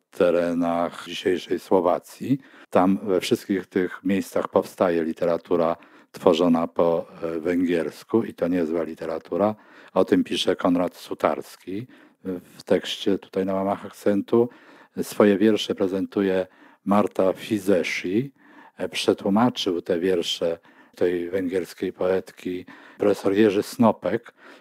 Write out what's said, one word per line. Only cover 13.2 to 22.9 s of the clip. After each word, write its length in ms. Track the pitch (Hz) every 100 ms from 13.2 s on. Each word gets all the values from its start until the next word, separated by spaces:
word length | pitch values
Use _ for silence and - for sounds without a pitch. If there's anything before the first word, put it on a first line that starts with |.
| - 95 95
na 80 |
łamach 320 | 95 95 98 101
akcentu. 640 | - - 101 - 117 123 - - - - -
Swoje 360 | 85 - 107 95
wiersze 360 | 110 104 -
prezentuje 720 | 92 98 95 90 104 98 92 92 _ - _
Marta 480 | - 101 95 - 95
Fizesi. 1000 | - - 107 92 92 80 - 90 101 139 - _ - - -
E, 120 | 95
przetłumaczył 920 | - - 98 104 101 123 - 101 85
te 180 | - 87
wiersze 580 | 92 92 82 - 87 82 _ _ _ -
tej 340 | 92 90 85
węgierskiej 640 | 95 90 92 82 - 92
poetki 720 | - 92 92 - - 92 90 92 - -